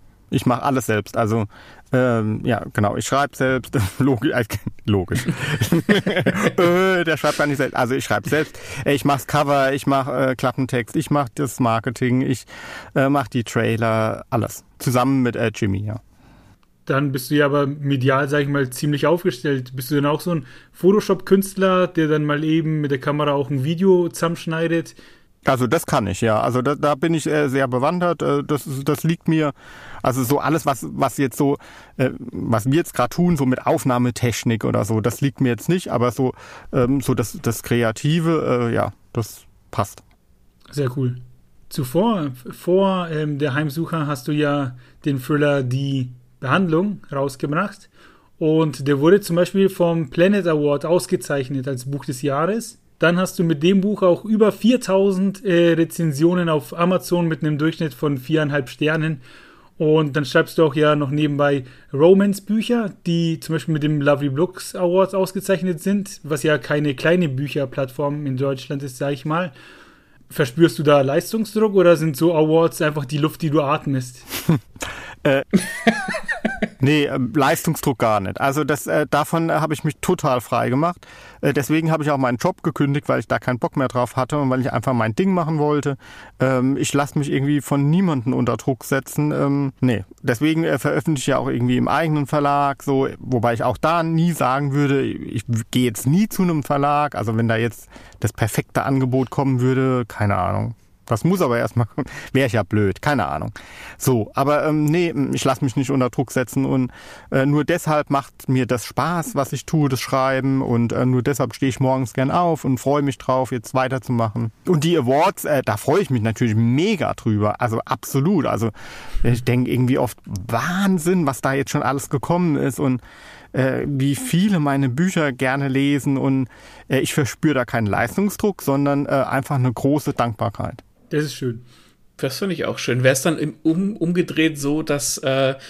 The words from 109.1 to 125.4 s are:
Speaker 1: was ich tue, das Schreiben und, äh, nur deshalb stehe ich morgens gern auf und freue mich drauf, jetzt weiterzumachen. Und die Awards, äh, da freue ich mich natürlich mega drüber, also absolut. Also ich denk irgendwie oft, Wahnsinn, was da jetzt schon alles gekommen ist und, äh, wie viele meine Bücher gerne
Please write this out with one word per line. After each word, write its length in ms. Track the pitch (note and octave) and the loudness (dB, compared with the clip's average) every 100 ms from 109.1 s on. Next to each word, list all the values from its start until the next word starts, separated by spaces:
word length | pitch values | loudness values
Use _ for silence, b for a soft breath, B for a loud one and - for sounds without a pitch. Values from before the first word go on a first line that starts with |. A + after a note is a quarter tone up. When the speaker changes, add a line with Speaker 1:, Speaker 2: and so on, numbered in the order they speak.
| F3 D#3+ C#3 | -2 -2 -4
Speaker 1:
was 160 | C3 | -4
ich 140 | C3+ - | -6 -2
tue, 240 | D#3+ C#3+ | 0 2
das 100 | C3 | 0
Schreiben 640 | - C#3 C3+ C3 C3+ C3+ | -2 0 2 2 0 0
und, 320 | C3 A#2 A#2 | 2 0 0
äh, 120 | - B2+ | 0 2
nur 160 | B2+ | 2
deshalb 340 | A#2+ C#3 B2 - | 0 0 -2 -2
stehe 140 | C3+ | -2
ich 120 | - | 0
morgens 320 | C3 C3 B2+ | 0 0 -2
gern 180 | - C3 | -2 0
auf 320 | F3 F3 D#3+ | 2 0 0
und 140 | C#3+ B2+ | 0 -2
freue 240 | C3+ D3 | 0 0
mich 160 | C#3+ - | 0 -2
drauf, 340 | - C3 B2+ | -2 0 0
jetzt 220 | B2+ - | -4 -4
weiterzumachen. 800 | C3 C3 C3 - A#2+ A2+ A#2+ A2+ - - | -2 -2 -2 -2 -2 -2 -2 -6 -4 0
Und 200 | E3+ D#3+ | 2 2
die 120 | E3 | 2
Awards, 460 | B2 C#3 F3+ - | 2 2 2 0
äh, 180 | - C#3 | -2 0
da 140 | B2 G#2 | 0 -2
freue 240 | - F3 | 2 2
ich 80 | F3+ | 2
mich 120 | B2 | 0
natürlich 340 | A2 A2 A#2+ A2 | 0 0 0 2
mega 580 | A#2 C3 G3 F#3+ G#2 G2 | 2 2 2 0 -2 -2
drüber, 440 | A#2+ G#2 G#2 - | 0 0 0 0
also 220 | A#2 A2+ | -2 -2
absolut. 640 | - B2+ - C3+ D3+ G3 A#2 | -4 -6 -2 0 2 2 0
Also 240 | G#2+ A2 B B B B B | 0 -2 B B B B B
ich 200 | A#2 B2 | 2 2
denk 240 | B2 B2 B2 | 2 0 2
irgendwie 300 | B2 B2 C#3 | 2 2 2
oft, 200 | B2 - - | 0 -4 -10
Wahnsinn, 1000 | G2 G#2+ A2+ D3+ F3+ G3 F#3 E3+ F#3 C#3 | -10 -4 -4 -2 0 2 2 2 2 0
was 140 | B2+ | 0
da 100 | C#3 | 0
jetzt 200 | C3+ C3+ | 0 0
schon 120 | D#3 | -2
alles 260 | A#2+ C#3 - | 0 -2 -4
gekommen 460 | C#3 - F3 F3 C#3 | -4 0 0 2 2
ist 240 | C#3 - | 0 0
und, 220 | C#3+ B2+ B B B B B | 0 0 B B B B B
äh, 320 | B2+ C3 B2+ C#3+ | -2 0 0 -2
wie 280 | C#3 C#3 C#3 | 0 0 -2
viele 460 | C4 E3 G#3 F#3 | 0 2 2 2
meine 260 | C#3+ C#3 C3+ | 2 2 0
Bücher 460 | B2 F#3 F3+ D3 | 0 0 0 0
gerne 340 | A#2+ | 0